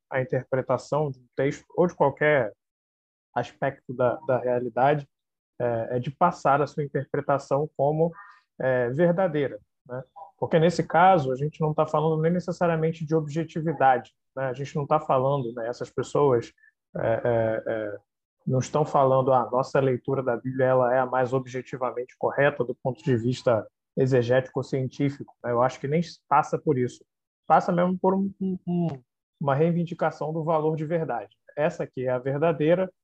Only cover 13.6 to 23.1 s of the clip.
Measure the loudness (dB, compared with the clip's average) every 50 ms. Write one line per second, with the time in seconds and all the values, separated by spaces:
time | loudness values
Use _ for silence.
13.6 | -4 -4 0 2 4 4 4 2 -2 -8 _ _ _ _ _ -6 -6 -6 -6 -8
14.6 | -10 -8 -6 -6 -2 0 0 0 0 0 0 2 2 0 0 -2 -2 -6 -6 -6
15.6 | -6 -8 -6 -8 -10 -8 _ -8 -6 -2 0 2 4 4 4 2 0 -4 -12 _
16.6 | _ _ _ _ _ _ -8 -4 -2 -2 -2 0 0 0 0 2 0 0 -2 -4
17.6 | -4 -6 -6 -6 -6 -8 -10 -14 -16 _ _ _ _ _ _ _ _ -2 -2 -2
18.6 | -2 0 0 -2 0 2 2 4 4 4 4 4 4 4 4 2 2 2 -2 -2
19.6 | -2 0 0 0 2 2 0 -2 -2 -2 -2 -2 0 -2 -2 -2 -4 -6 -2 0
20.6 | 2 4 4 4 4 4 2 2 0 0 0 0 0 0 0 -2 -4 -4 -8 -10
21.6 | -10 -10 -8 -6 -6 -4 -4 -6 -8 -10 _ _ -4 -2 2 2 2 2 2 0
22.6 | -4 -6 -6 -6 -6 -8 -8 -4 0 0